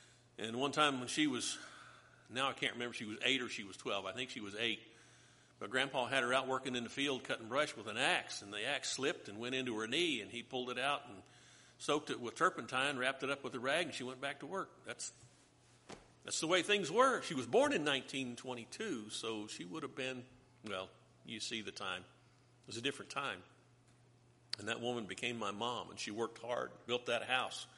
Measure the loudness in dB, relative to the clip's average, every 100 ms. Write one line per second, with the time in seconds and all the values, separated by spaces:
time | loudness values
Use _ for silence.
0 | -20 -20 -20 -8 -4 0 0 4 4 4
1 | 0 2 2 2 -2 -4 -10 -16 -18 -20
2 | -20 -20 -6 0 0 2 -2 0 -4 -4
3 | -6 0 4 4 2 -4 -6 -6 -2 0
4 | 0 -4 -4 -4 -6 0 0 0 -6 -20
5 | -20 -20 -20 -20 -20 -10 -2 2 2 2
6 | 4 4 6 4 4 0 0 -2 -2 0
7 | 0 0 -2 -4 0 2 2 -2 -6 0
8 | 2 2 0 -8 -6 -2 -2 -2 -2 0
9 | 0 0 -6 -6 -2 0 0 0 0 2
10 | 2 0 -4 -8 -6 -4 -2 0 0 0
11 | -4 -14 -16 -20 -20 -20 -20 -4 2 2
12 | 2 -4 -4 4 4 4 0 2 2 4
13 | 2 2 0 -2 -2 -2 2 2 2 -2
14 | -6 -4 -6 -6 -6 -6 -6 -10 -10 -8
15 | -8 -10 -20 -20 -20 -20 -20 -20 -16 -16
16 | -18 -14 -6 -2 4 4 6 4 4 6
17 | 6 4 0 0 4 6 6 6 4 2
18 | 0 -4 -4 -4 -6 -6 -6 -4 -2 -2
19 | -4 -4 -2 -2 -4 -8 -8 -6 -6 -4
20 | -4 -4 -10 -18 -20 -14 -4 -4 -4 -10
21 | -20 -18 -10 -6 -4 -4 -4 -4 -4 -4
22 | -6 -20 -20 -20 -20 -20 -10 -2 -2 -2
23 | -4 -4 -2 -4 -10 -20 -20 -20 -20 -20
24 | -20 -20 -20 -20 -10 -6 -2 -2 -2 -2
25 | -4 -4 -4 -2 -2 -2 -2 -2 -6 -8
26 | -6 -2 -2 -4 -4 -2 -2 -6 -2 0
27 | 2 0 2 0 0 -4 -10